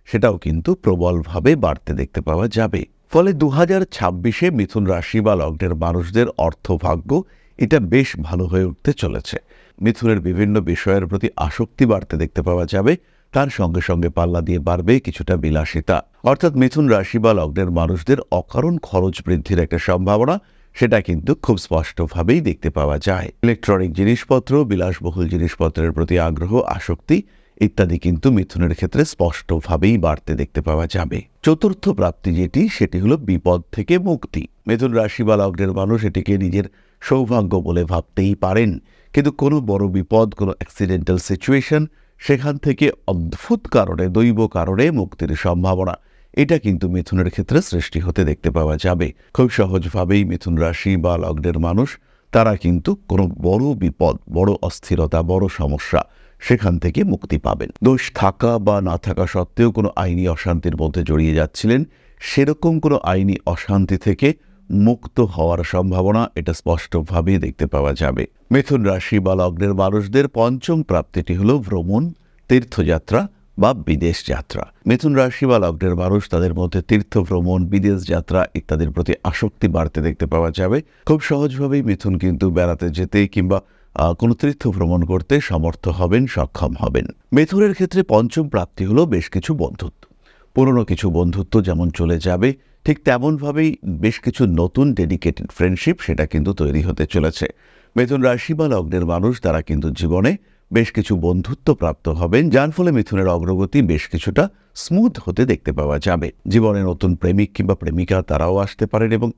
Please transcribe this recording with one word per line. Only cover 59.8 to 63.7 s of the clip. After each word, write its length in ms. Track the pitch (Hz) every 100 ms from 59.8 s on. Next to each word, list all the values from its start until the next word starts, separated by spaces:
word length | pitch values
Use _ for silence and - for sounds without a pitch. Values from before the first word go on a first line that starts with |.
| 104 -
আইনি 320 | 92 87 90
অশান্তির 500 | 82 92 82 87 78
মধ্যে 260 | 78 90
জড়িয়ে 320 | 78 78 78 78
যাচ্ছিলেন, 480 | 78 - 107 127 160 _ _ -
সেরকম 600 | - - 139 151 165 160
কোনো 200 | 156 143
আইনি 320 | 87 95 98 - -
অশান্তি 520 | 85 -